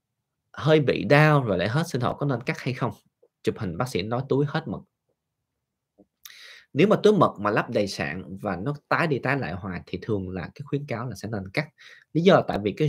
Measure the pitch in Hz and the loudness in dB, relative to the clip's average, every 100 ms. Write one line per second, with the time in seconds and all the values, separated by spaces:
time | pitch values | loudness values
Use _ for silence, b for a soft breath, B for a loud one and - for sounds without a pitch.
0 | _ _ _ _ _ - 147 156 123 82 | _ _ _ _ _ -4 4 4 4 0
1 | 92 143 156 151 120 90 92 131 170 127 | 4 6 6 4 2 0 0 -2 -2 -2
2 | 113 - 143 120 120 165 - 127 127 - | -2 -2 -2 -2 -4 -6 -6 -4 -4 -6
3 | _ _ _ _ - 104 104 82 127 - | _ _ _ _ -6 -4 -6 -4 -4 -4
4 | 101 120 131 131 143 160 139 - - _ | -2 -4 0 0 0 -2 -6 -8 -12 _
5 | _ _ _ _ _ _ _ _ _ _ | _ _ _ _ _ _ _ _ _ _
6 | _ _ B B B B B 131 196 196 | _ _ B B B B B 2 4 6
7 | 208 208 113 - 101 113 - 117 101 - | 6 6 4 2 0 0 0 0 -2 -2
8 | 78 85 92 95 101 92 110 147 - 131 | -6 -8 -10 -8 -6 -4 -6 -8 -2 0
9 | 165 131 127 135 113 90 95 87 - 90 | 0 -2 -2 -2 -4 -8 -8 -10 -10 -10
10 | - 104 92 92 90 - - 143 143 113 | -6 -6 -4 -8 -8 -12 -8 -8 -6 -8
11 | 123 101 101 113 95 117 151 B B B | -8 -10 -8 -8 -6 -8 -8 B B B
12 | B 156 175 156 - - 104 98 | B 0 6 6 4 -2 -2 -2